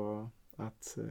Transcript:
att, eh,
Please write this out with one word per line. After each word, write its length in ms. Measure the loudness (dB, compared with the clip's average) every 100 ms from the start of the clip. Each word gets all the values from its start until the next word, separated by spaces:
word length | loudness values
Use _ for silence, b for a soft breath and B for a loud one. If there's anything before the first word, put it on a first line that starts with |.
| 6 4 0 -6 -10 -2
att, 420 | -2 -2 -4 -2
eh, 60 | 0